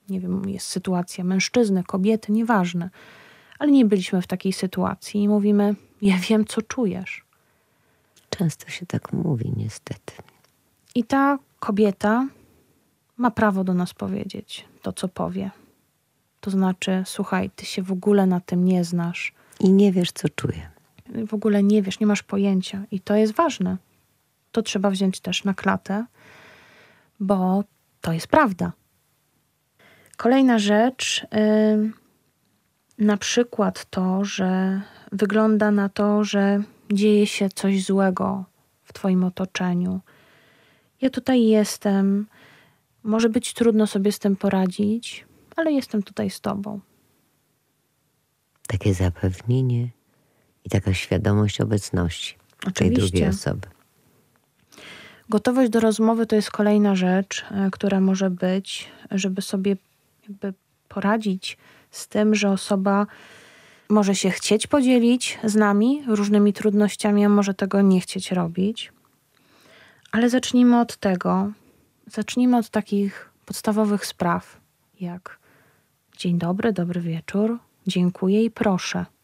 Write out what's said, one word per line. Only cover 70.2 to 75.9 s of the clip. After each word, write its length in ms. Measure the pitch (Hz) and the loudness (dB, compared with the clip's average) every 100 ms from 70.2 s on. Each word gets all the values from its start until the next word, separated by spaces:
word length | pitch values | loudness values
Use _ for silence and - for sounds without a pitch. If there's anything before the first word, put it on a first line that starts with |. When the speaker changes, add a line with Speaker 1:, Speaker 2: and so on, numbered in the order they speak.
| 240 | 2
Speaker 1:
zacznijmy 500 | 254 - 247 247 240 | 2 0 4 6 4
od 180 | 233 - | 2 -2
tego. 540 | 202 180 180 185 202 214 _ _ _ _ - | -2 0 0 -2 -2 -8 _ _ _ _ -14
Zacznijmy 500 | - 208 247 247 240 | -10 -6 0 2 2
od 120 | 214 | 0
takich 600 | 214 - 202 196 - - _ - | -4 -2 -2 -2 -6 -20 _ -16
podstawowych 600 | - - 214 214 208 - | -6 -2 0 0 0 -4
spraw, 520 | - 175 180 - - _ _ _ - | -4 -2 -2 -6 -20 _ _ _ -14
jak: 400 | 175 180 - - _ _ _ _ _ | -12 -12 -18 -20 _ _ _ _ _